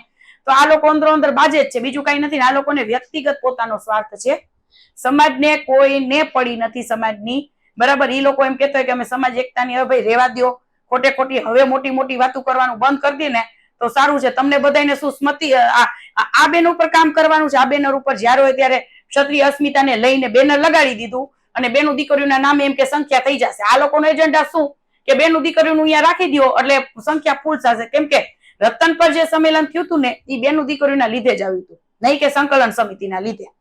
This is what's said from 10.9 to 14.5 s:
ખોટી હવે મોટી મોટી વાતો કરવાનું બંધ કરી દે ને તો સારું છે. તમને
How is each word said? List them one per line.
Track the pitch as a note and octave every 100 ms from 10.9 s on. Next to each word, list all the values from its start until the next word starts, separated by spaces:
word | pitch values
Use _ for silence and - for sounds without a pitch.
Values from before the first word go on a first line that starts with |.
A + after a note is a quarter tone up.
| B3+ C#4
ખોટી | C4+ C4 B3+
હવે | G#3+ B3
મોટી | C4 C4+ C4+
મોટી | C4 C4 B3
વાતો | C4 C4
કરવાનું | C4 B3+ B3 A3
બંધ | C4 C#4
કરી | C#4+ C#4+
દે | D4
ને | A#3 - _ _ -
તો | A#3
સારું | C4+ D4 C#4
છે. | B3+
તમને | B3+ C#4